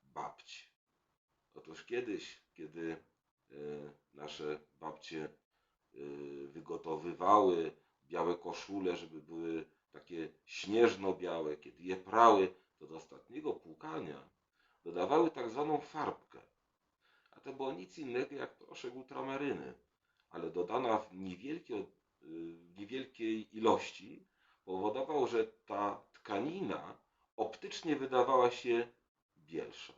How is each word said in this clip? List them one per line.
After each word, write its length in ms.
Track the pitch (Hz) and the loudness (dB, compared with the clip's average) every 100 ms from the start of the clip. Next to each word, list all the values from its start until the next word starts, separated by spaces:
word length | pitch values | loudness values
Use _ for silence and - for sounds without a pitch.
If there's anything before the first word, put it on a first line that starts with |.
babci. 640 | _ - - - - - - _ _ _ _ _ _ _ _ | _ -8 -8 -8 -18 -18 -20 _ _ _ _ _ _ _ _
Otóż 300 | - - 80 | -20 -16 -16
kiedyś, 580 | - 120 120 90 - - _ | -4 -4 -2 -4 -6 -16 _
kiedy, 420 | - 78 82 82 80 _ _ _ _ _ | -16 -14 -6 -6 -6 _ _ _ _ _
e, 40 | 71 73 73 73 71 _ | -14 -10 -10 -12 -16 _
nasze 460 | 71 76 76 76 76 - - | -14 -12 -8 -6 -6 -10 -12
babcie, 440 | 80 - - 80 | -12 -10 -10 -8
e, 760 | 76 - _ _ _ _ _ 62 71 71 71 71 69 | -8 -12 _ _ _ _ _ -14 -12 -10 -10 -10 -12
wygotowywały 1300 | 78 78 82 82 78 85 78 90 104 98 85 78 - _ _ | -12 -8 -8 -4 -6 -4 0 8 8 8 6 2 -4 _ _
białe 300 | - 85 85 | -8 -2 0
koszule, 640 | 85 87 85 - 98 92 85 | 0 -4 -8 -4 -2 0 -2
żeby 260 | 82 78 | -6 -16
były 420 | 76 82 82 82 78 _ _ | -12 -8 -4 -4 -6 _ _
takie 380 | 73 - 85 78 - | -20 -12 -8 -8 -10
śnieżno-białe, 1120 | - - 95 110 117 95 95 87 87 82 76 76 | -14 -10 2 8 8 6 -2 0 -2 -2 -2 -6
kiedy 260 | - - | -10 -12
je 140 | 90 92 | -6 -6
prały, 580 | 92 110 117 101 92 - _ _ | 2 8 10 10 6 0 _ _
to 80 | 73 | -14
do 100 | 80 | -14
ostatniego 560 | - 67 - 143 151 | -16 -20 -14 -8 -6
płukania 760 | - 85 80 156 160 92 69 - _ _ _ _ _ | -6 -8 -16 -10 -8 -8 -10 -14 _ _ _ _ _
dodawały 460 | - 85 - 151 165 | -8 -2 4 6 4
tak 200 | 131 120 | 2 -6
zwaną 280 | 113 151 147 | -4 0 0
farbkę. 580 | - 156 120 - _ - - _ _ _ _ _ _ _ _ | -2 -6 -4 -6 _ -20 -20 _ _ _ _ _ _ _ _
A 100 | - | -18
to 120 | 135 | -14
było 200 | 131 131 | -6 -4
nic 260 | 175 185 - | -4 -10 -10
innego 360 | 135 120 143 | -4 -2 -2
jak 200 | 139 123 | -4 -10
proszek 400 | - - - 123 | -10 -20 -12 -10
ultramaryny, 800 | 127 127 135 135 135 143 90 65 - _ _ _ _ _ | -10 -12 -8 -4 -2 -2 -4 -6 -14 _ _ _ _ _
ale 200 | 85 85 | -8 -6
dodana 480 | 85 90 117 120 107 | -2 -2 0 2 0
w 180 | 104 92 | 0 -10
niewielkiej, 680 | 95 90 127 165 - 107 95 _ _ _ | -10 -8 -8 -8 -6 -6 -6 _ _ _
w 560 | 73 82 85 82 87 90 | -14 -10 -10 -12 -18 -14
niewielkiej 800 | 101 127 131 - 113 113 107 107 | -8 -8 -8 -4 -2 -2 -4 2
ilości 720 | 113 98 - - 98 - - _ _ _ | 6 6 2 -10 -16 -18 -20 _ _ _
powodował, 640 | - 92 104 - - 151 120 | -6 0 0 0 0 2 4
że 200 | 117 110 | 4 2
ta 560 | - - 101 101 95 - | -2 -6 -2 0 -2 -12
tkanina 840 | - - 101 135 185 143 - - - _ _ _ - | -16 -4 -2 0 -2 -2 -4 -6 -16 _ _ _ -4
optycznie 600 | - - 196 - 170 139 | -4 -4 -10 -6 0 0
wydawała 540 | 135 127 127 127 120 | 2 4 6 8 6
się 380 | 120 123 117 117 _ _ _ _ _ | 4 2 2 2 _ _ _ _ _
bielsza. 560 | - 80 - - - | -10 -8 -8 -10 -18